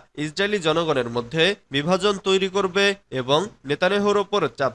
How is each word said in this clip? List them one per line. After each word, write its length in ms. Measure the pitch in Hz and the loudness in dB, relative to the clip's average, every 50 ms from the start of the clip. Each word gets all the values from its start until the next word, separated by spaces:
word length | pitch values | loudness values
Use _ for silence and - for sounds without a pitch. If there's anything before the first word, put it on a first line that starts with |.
| - _ - 139 151 | 0 _ -10 -8 -8
ইসরায়েলি 340 | 156 147 - 196 202 214 202 151 | -6 -4 -2 -2 0 0 0 0
জনগণের 420 | 156 156 170 175 160 147 131 120 117 117 | 2 2 2 2 0 0 0 0 -2 -4
মধ্যে 280 | 120 120 117 135 160 160 190 208 - _ - 135 | -6 -6 -4 0 0 2 2 0 -2 _ -6 -4
বিভাজন 400 | 139 147 170 185 190 175 208 202 190 - | -2 0 0 0 2 2 2 0 0 0
তৈরি 220 | 196 190 196 190 190 180 | 2 2 2 2 0 -2
করবে 280 | 202 196 190 170 196 196 202 196 196 _ - 135 131 | 0 -2 0 0 2 2 2 0 -2 _ -8 -6 -4
এবং 200 | 123 127 143 156 196 220 - _ - 135 | 0 2 2 2 2 0 -8 _ -6 -4
নেতানিয়াহুর 500 | 147 - 180 185 196 202 202 208 202 208 196 | -2 0 0 0 2 2 2 2 2 0 0
ওপর 160 | 190 202 202 165 135 - - | 0 0 0 0 0 -2 -2
চাপ 140 | 139 127 117 | -2 -2 -2